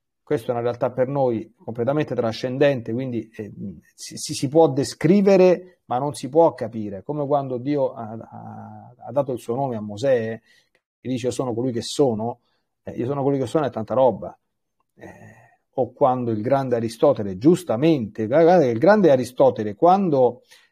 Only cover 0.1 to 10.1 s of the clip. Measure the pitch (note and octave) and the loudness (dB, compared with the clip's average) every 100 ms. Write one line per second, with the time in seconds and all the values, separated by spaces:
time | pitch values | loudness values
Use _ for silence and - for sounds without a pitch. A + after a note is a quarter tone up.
0.1 | _ - D3+ - A#2+ A#2+ A#2 B2+ C3 B2+ | _ -6 -4 -2 -2 -2 -2 -4 -2 -2
1.1 | C#3+ C3 A2 - _ - A2+ A#2 D3+ D3 | 0 0 -2 -6 _ -12 -4 -2 -2 -2
2.1 | B2 A2+ A2+ B2+ C3 C#3+ C3+ A#2 A#2 C3 | -2 -4 -4 -6 0 2 0 -4 -6 -6
3.1 | A#2 - - G#2 - G#2 D#2 _ - - | -8 -8 -14 -14 -12 -14 -14 _ -20 -18
4.1 | - - D3+ C#3 D3+ D#3+ C#3 B2+ - D#3 | -14 -10 -6 0 2 2 2 -4 -2 2
5.1 | G3+ G3 F#3+ F#3 F3 - _ - B2 C#3+ | 4 6 6 6 4 -2 _ -6 -4 -4
6.1 | B2+ C3 D3+ E3 - A2+ A2+ G#2 G2 - | -8 -2 4 4 2 -8 -8 -8 -10 -8
7.1 | D3 C#3 C#3+ C3+ B2 C3 D3 C3 - A2 | -6 -2 -2 -2 -6 -4 -2 -2 -4 -12
8.1 | A2 - A2 A2 G#2+ G#2+ G#2+ A2 B2 A#2+ | -14 -14 -18 -16 -16 -18 -20 -20 _ -6
9.1 | C3 C#3 A#2+ - A#2+ C#3 A2+ G#2 G#2 C#3 | -4 -4 -6 -6 -4 -4 -6 -8 -4 0